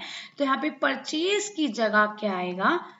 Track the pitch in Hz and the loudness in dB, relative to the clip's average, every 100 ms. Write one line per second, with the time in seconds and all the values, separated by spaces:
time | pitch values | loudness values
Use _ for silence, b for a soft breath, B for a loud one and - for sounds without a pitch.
0 | B B B - 277 262 302 302 277 269 | B B B -2 0 0 -2 -2 -2 -2
1 | - 311 359 403 403 - 294 214 220 214 | -4 -2 0 0 -2 -2 -2 2 2 4
2 | 208 - 214 185 180 180 208 349 - B | 4 2 -2 -2 -2 0 2 2 -2 B